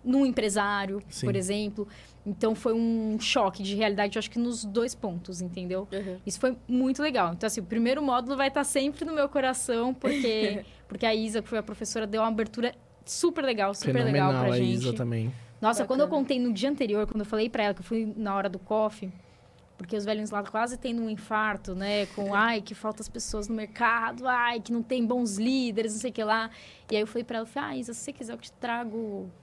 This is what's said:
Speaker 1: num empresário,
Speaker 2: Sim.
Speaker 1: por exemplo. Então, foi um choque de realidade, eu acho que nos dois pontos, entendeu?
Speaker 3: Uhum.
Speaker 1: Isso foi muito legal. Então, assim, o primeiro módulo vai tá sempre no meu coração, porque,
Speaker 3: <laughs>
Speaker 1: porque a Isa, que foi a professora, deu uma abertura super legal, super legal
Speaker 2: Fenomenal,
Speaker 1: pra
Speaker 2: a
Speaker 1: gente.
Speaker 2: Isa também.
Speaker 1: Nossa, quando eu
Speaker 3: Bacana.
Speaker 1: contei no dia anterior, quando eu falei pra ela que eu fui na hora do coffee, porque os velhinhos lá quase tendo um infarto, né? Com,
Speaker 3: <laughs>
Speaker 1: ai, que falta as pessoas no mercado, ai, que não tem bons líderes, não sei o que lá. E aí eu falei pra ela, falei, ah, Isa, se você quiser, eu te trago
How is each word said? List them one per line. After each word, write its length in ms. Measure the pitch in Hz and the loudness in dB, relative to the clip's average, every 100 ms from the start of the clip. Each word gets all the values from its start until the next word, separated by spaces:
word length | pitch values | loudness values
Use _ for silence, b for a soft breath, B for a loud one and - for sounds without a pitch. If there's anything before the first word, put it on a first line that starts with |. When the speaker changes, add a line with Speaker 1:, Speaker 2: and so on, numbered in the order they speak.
Speaker 1:
num 220 | 240 269 269 | 4 4 4
empresário, 720 | 226 214 202 202 202 196 196 - | 4 2 2 2 0 -2 -4 -8
Speaker 2:
Sim. 160 | - 196 | -2 0
Speaker 1:
por 80 | 196 | 0
exemplo. 520 | 185 208 214 208 208 B B B 202 | 0 -2 -2 -4 -8 B B B -8
Então, 280 | 196 220 | 0 0
foi 200 | 220 240 | 2 0
um 440 | 226 233 226 220 214 | 2 2 2 0 0
choque 420 | - 269 208 175 | 2 4 2 0
de 100 | 190 202 | -4 0
realidade, 420 | 220 202 202 220 | 2 2 0 0
eu 20 | |
acho 100 | 208 | -4
que 100 | 233 | -2
nos 260 | 240 226 214 | -2 -2 -2
dois 280 | 202 240 | 0 0
pontos, 460 | - 214 175 175 175 | -2 -6 -6 -8 -8
entendeu? 460 | 180 180 180 185 196 | -6 -6 -4 -4 -4
Speaker 3:
Uhum. 260 | 196 190 185 - | -6 -6 -8 -8
Speaker 1:
Isso 120 | - | 0
foi 180 | 262 247 - | 0 0 0
muito 340 | 247 262 262 | 2 4 2
legal. 300 | 302 247 175 | 2 4 2
Então, 140 | 175 220 | 2 -2
assim, 140 | 220 | -2
o 40 | 175 | -2
primeiro 360 | 226 233 277 | 2 2 2
módulo 340 | 285 247 247 269 | 2 2 0 0
vai 160 | 277 | 2
tá 140 | 277 277 | 2 2
sempre 400 | 285 277 285 320 | 2 0 -2 -2
no 80 | |
meu 160 | 311 285 | 0 2
coração, 640 | 285 262 254 - 233 240 | 2 2 0 0 0 0
porque, 720 | 254 - 285 254 220 214 202 - - | 0 0 2 2 2 0 -2 -8 -18
Speaker 3:
<laughs> 120 | - | -12
Speaker 1:
porque 160 | 190 226 | -2 2
a 100 | 220 | 2
Isa, 260 | 220 220 | 0 -2
que 60 | 208 | -2
foi 100 | 226 | -4
a 60 | |
professora, 420 | 214 214 220 233 220 | -4 -8 -4 -4 -2
deu 140 | 220 | 0
uma 60 | 226 | 2
abertura 460 | 220 220 - 240 - - - - | 0 -2 0 -2 -4 -20 -20 -10
super 380 | - 349 330 269 | 0 2 2 0
legal, 280 | 220 196 | 2 0
super 200 | 202 - 127 | 0 0 2
legal 260 | 127 143 143 | 4 4 4
Speaker 2:
Fenomenal, 140 | 131 123 | 4 4
Speaker 1:
pra 80 | |
Speaker 2:
a 40 | 123 | 4
Speaker 1:
gente. 140 | 120 | 4
Speaker 2:
Isa 200 | 120 123 | 2 0
também. 380 | 110 120 117 113 B B - | 0 0 0 -2 B B 0
Speaker 1:
Nossa, 240 | 220 226 233 | 2 2 2
quando 160 | 262 | 4
eu 60 | 285 | 4
Speaker 3:
Bacana. 140 | 311 | 2
Speaker 1:
contei 180 | 269 262 | 2 2
no 120 | 247 | 2
dia 160 | 196 262 | 2 0
anterior, 360 | 285 233 208 214 | 0 0 2 0
quando 120 | 214 | -2
eu 40 | 208 | -2
falei 240 | 220 226 | 0 0
pra 140 | 226 | 2
ela 100 | 208 | 0
que 60 | 196 | 0
eu 40 | 185 | -2
fui 280 | 226 220 208 | -2 -2 -4
na 180 | 208 196 | -2 0
hora 140 | 196 | -2
do 100 | 185 | -4
coffee, 500 | 185 220 214 214 185 - B B B B - - | -2 0 2 -2 -12 -12 B B B B -20 -14
porque 180 | 180 214 | -6 -4
os 80 | |
velhinhos 280 | 202 214 214 | -2 -2 -2
lá 120 | 208 | -4
quase 320 | 202 220 233 247 | -2 -2 -2 -2
tendo 260 | 262 233 | -4 -2
um 60 | 226 | -2
infarto, 640 | 214 214 214 214 202 - 185 | -4 -2 0 0 -2 -6 -4
né? 320 | 196 208 196 | 0 0 0
Com, 260 | - 196 | -2 0
Speaker 3:
<laughs> 20 | 202 | 4
Speaker 1:
ai, 240 | 226 226 | 4 2
que 140 | 208 208 | -4 -6
falta 260 | 214 214 | -6 -6
as 60 | 214 | -10
pessoas 400 | 226 - 214 208 | -8 -6 -6 -4
no 80 | 220 | -4
mercado, 720 | 214 - 233 233 226 240 254 | -6 0 2 2 0 -2 0
ai, 320 | 247 240 240 | 2 2 0
que 140 | 220 | -2
não 100 | 233 | -2
tem 220 | 226 254 226 | 0 2 2
bons 320 | 247 233 196 | 2 0 2
líderes, 560 | 226 269 247 208 220 | 2 2 2 0 -2
não 80 | 214 | -2
sei 80 | 247 | -4
o 40 | |
que 100 | 220 214 | -2 2
lá. 240 | 220 226 B B B - | 2 0 B B B -2
E 40 | 214 | 0
aí 40 | |
eu 60 | 214 | 0
falei 160 | 233 | -2
pra 140 | 226 226 | -4 -6
ela, 80 | 226 | -4
falei, 240 | 277 285 | -6 -4
ah, 80 | 262 | -6
Isa, 140 | 240 | -6
se 80 | 233 | -8
você 100 | - | -10
quiser, 220 | 277 233 | -10 -10
eu 40 | 233 | -10
te 140 | - | -14
trago 800 | - 240 233 233 220 220 196 190 175 | -8 -4 -4 -4 -6 -6 -6 -10 -14